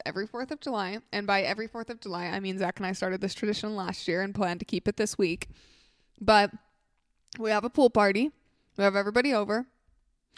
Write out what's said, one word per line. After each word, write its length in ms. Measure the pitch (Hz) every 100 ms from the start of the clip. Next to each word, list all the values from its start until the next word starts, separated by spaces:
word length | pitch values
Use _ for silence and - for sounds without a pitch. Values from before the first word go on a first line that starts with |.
| -
every 220 | 190 214
fourth 240 | 240 262
of 80 | 302
July, 400 | 285 220 185 214 -
and 120 | 208 202
by 160 | 196
every 240 | 165 208 220
fourth 220 | 233 226
of 120 | 233
July, 240 | 202 175 175
I 120 | 196
mean 160 | 190 190
Zach 200 | 180 -
and 60 | 185
I 60 |
started 280 | 196 190 190
this 120 | 196
tradition 420 | - 214 214 214 208
last 320 | 185 196 -
year 140 | 170
and 140 | 196 202
plan 240 | 185 175
to 60 | 214
keep 220 | 170 -
it 100 | 202
this 200 | 220 -
week. 320 | 180 175 - - - _ _ _ _ -
But 320 | 208 214 202 - _ _ _ _ _ _ _ -
we 100 | 220
have 120 | 208
a 60 | 233
pool 200 | - 247
party. 420 | 220 202 196 294 - _ _ _ -
We 60 |
have 120 | 196 196
everybody 360 | 202 233 277
over. 340 | 226 202 220 254 _ _ _ _ _ _